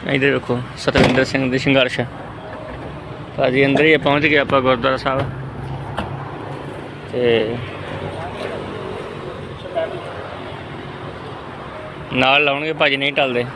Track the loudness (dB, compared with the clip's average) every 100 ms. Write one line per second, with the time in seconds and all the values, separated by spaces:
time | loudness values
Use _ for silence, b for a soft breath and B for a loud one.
0 | 0 2 4 2 0 -2 -2 -2 2 6
1 | 6 6 4 2 2 2 6 6 6 2
2 | -4 -6 -12 -12 -12 -12 -10 -10 -10 -10
3 | -12 -12 -10 0 2 4 4 6 6 6
4 | 6 4 6 4 6 4 6 4 2 2
5 | 0 0 -2 -6 -8 -8 -8 -8 -6 -6
6 | -6 -8 -8 -10 -10 -10 -10 -10 -12 -12
7 | -6 0 4 4 2 -2 -6 -8 -8 -6
8 | -6 -6 -8 -6 -8 -6 -8 -8 -8 -8
9 | -8 -10 -10 -10 -10 -10 -6 -4 -4 -6
10 | -8 -10 -10 -10 -10 -10 -10 -10 -10 -10
11 | -10 -10 -12 -12 -12 -12 -12 -10 -12 -12
12 | -4 2 4 4 4 0 -2 2 2 2
13 | 0 2 2 2 -2